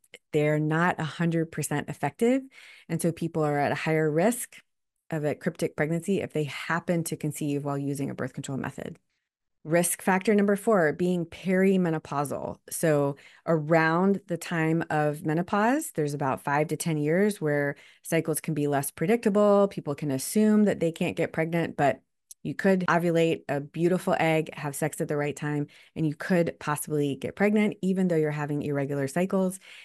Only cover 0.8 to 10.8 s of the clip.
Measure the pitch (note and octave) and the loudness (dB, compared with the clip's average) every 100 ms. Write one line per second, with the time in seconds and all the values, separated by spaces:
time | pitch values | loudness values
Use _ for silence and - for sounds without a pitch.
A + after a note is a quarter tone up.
0.8 | F3 - D#3 - E3+ E3 D#3+ - D3 D3 | 2 0 -4 -2 0 0 -2 -4 -4 -4
1.8 | - - C#3 - A#3 C4+ C4 - - - | -4 -4 -6 0 2 2 -2 -16 -20 -18
2.8 | - E3 E3+ D#3+ E3 E3 D3+ C#3+ C3 C#3+ | -6 -2 -2 -2 -4 0 0 2 0 0
3.8 | D#3+ D#3 D#3 D3+ G#3 A#3+ - - _ _ | 0 2 2 2 2 0 -6 -16 _ _
4.8 | _ _ - D#3+ D3 - F3+ - E3+ - | _ _ -10 -4 -4 -2 -4 -4 -4 -2
5.8 | D3+ E3 F3+ G3 - D3+ D3 - - E3+ | -2 -2 0 -2 -2 -4 -4 -6 -4 -4
6.8 | - F3 D#3+ D#3 D#3 - D3+ C#3+ C#3+ C#3 | -2 -2 -2 -4 -6 -4 -4 -2 -2 -4
7.8 | C#3 C#3 C3+ B2+ B2+ - C#3 C3+ - - | -4 -4 -6 -6 -8 -8 -8 -6 -6 -8
8.8 | - E3 _ _ _ _ _ _ D#3 E3+ | -12 -14 _ _ _ _ _ _ -2 0
9.8 | F3+ - - F#3+ G#3 G3+ G3+ G3+ - G3+ | 0 -2 0 0 2 2 2 2 2 4